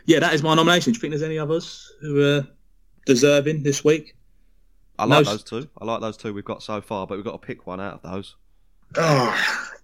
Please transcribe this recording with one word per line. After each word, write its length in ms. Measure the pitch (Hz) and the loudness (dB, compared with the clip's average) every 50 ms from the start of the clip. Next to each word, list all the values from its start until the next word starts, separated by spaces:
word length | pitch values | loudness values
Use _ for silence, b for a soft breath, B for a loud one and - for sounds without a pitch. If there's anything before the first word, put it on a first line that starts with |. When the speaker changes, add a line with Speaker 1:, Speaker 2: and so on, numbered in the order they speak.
| B | B
Speaker 1:
yeah, 120 | B 160 147 | B 4 4
that 160 | 143 170 156 | 4 2 2
is 80 | 156 147 | 0 2
my 140 | 156 160 | 2 4
nomination. 360 | 160 160 170 175 180 - - 226 | 4 6 6 4 4 4 0 -2
Do 40 | |
you 40 | - | -2
think 120 | - 151 156 | -2 -6 -6
there's 100 | 143 156 | -4 -6
any 160 | 160 160 156 | -4 -6 -6
others 540 | 151 143 160 170 175 - - - - - - - | -4 -2 -4 -4 -4 -8 -16 -18 -20 -20 -20 -14
who 200 | - 156 143 143 | -8 -2 0 2
are 240 | 143 143 143 147 139 - - _ _ _ _ _ _ _ _ _ - | 4 4 2 0 -2 -4 -10 _ _ _ _ _ _ _ _ _ 2
deserving 560 | - 135 120 131 147 147 143 135 151 156 156 131 | 2 4 6 6 6 4 4 2 0 -2 -2 0
this 220 | 147 139 - - | -2 -2 2 2
week? 320 | 147 156 160 - - _ _ _ _ _ _ _ _ _ _ _ _ _ _ _ _ _ - | 2 2 2 0 -10 _ _ _ _ _ _ _ _ _ _ _ _ _ _ _ _ _ -2
Speaker 2:
I 60 | 104 | 2
like 200 | 110 143 151 151 | 4 4 4 4
Speaker 1:
No 60 | - | 2
Speaker 2:
those 140 | 107 - - | -2 -6 -8
two. 240 | - - 113 139 - _ - | -10 -10 -10 -10 -12 _ -12
I 40 | - | -8
like 160 | 110 117 - | -6 -6 -6
those 160 | 113 110 104 | -6 -8 -10
two 180 | - - 113 104 | -8 -10 -10 -10
we've 100 | 101 101 | -10 -8
got 160 | - 107 - | -10 -10 -10
so 200 | - - 110 104 | -8 -8 -8 -8
far, 260 | 98 - 113 98 95 | -8 -8 -8 -8 -6
but 120 | 95 101 95 | -8 -8 -10
we've 60 | 101 | -8
got 160 | 110 78 - | -10 -12 -12
to 60 | - | -12
pick 180 | - 123 - - | -14 -14 -14 -12
one 140 | - 90 92 | -12 -10 -10
out 240 | 98 101 - - - | -10 -10 -12 -14 -14
of 0 | |
those. 320 | 82 92 95 98 - - _ _ _ _ _ _ _ _ _ _ - - | -12 -10 -10 -12 -12 -18 _ _ _ _ _ _ _ _ _ _ -10 -4
Speaker 1:
Oh, 760 | 143 165 160 147 135 123 113 107 - - - - - - - - - | -2 0 2 2 2 2 0 -2 -2 -4 -4 -4 -6 -10 -12 -16 -20